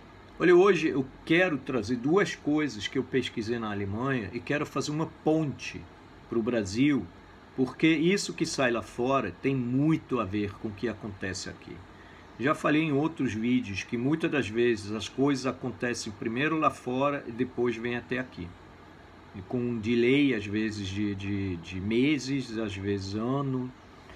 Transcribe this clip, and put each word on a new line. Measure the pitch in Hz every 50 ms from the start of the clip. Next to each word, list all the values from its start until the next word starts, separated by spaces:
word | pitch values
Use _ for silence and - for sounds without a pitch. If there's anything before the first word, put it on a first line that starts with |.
| - - - - - - - -
Olha, | 156 175 180
hoje | 175 190 208 185 160 156 160
eu | - 139 131 - - - -
quero | - 160 175 185 180 151
trazer | 131 - - 131 120 98 104 127 117
duas | 117 147 170 202 196 170 -
coisas | - - 147 147 156 151 139 107 104 95 -
que | - 135
eu | 120
pesquisei | - - 131 117 - - 120 104 107 120
na | 117 113 107
Alemanha | 101 101 101 98 101 110 123 139 135 123 101 90
e | - 123
quero | - - 143 147 147
fazer | 143 - 143 123 147
uma | 151 151 156 - - -
ponte | - 156 156 160 160 139 104 - - - - 87 87 - - - - - - - - -
pro | 113 117
Brasil, | 107 120 120 117 104 92 98 117 139 151 143 120 92 90 - - - - - - - - -
porque | - 127 127 - - 160
isso | 160 165 143 160 180 202 196 - -
que | 175 - 165
sai | 156 - - 135 120
lá | 117 110
fora | 98 - - - 120 131 135 135 107 92 85 -
tem | - 135 139
muito | 131 120 120 127 135 147 160 160 156 - - 131 120
a | 107
ver | 95 101 104 104 101 -
com | - -
o | 113
que | 101 - 123 113
acontece | 104 104 - 107 95 - 104 95 90 - - 90
aqui. | 85 - - - - - - - - - - - - - - - - -
Já | 113 143 156
falei | - - 160 147 151
em | 165 156
outros | 139 139 156 160 160 - 135 117
vídeos | 101 110 113 120 127 127 107 101 98 95 -
que | - 120
muitas | 117 123 139 160 170 175 165
das | 156 139 107 98
vezes | 107 117 120 120 113 101 98 101
as | 107 110 101 -
coisas | - 127 135 147 139 127 127
acontecem | 131 123 - - 123 104 - 127 120 117 - - 113 101 -
primeiro | 120 113 113 123 147 160 160 156
lá | 156 139
fora | 135 - - 123 123 127 139 143 143 139 -
e | -
depois | 117 113 131 127 - 123 120 123 110
vem | 113 113 120 123
até | 120 113 - 127 127
aqui. | 127 - - - 85 87 - - - - - - - - - - - - - - - - -
E | 101
com | 98 - - 123
um | 120 120 120 113
delay, | 104 117 120 120 117 123 135 143 147 135 120
às | 104 98
vezes, | 101 101 107 110 110 101 101 101 92
de, | 95 104 104 101 101
de, | 98 98 98 101 98 98 95 90 85
de | 82 90 95 92
meses, | 92 104 113 120 131 151 156 131 120 131 143 135 120 117 110 110
às | 110 104 95
vezes | 95 98 101 101 98 95 95 101
ano, | 107 113 123 135 143 143 135 131 127 127 127 123 - - - - - - - -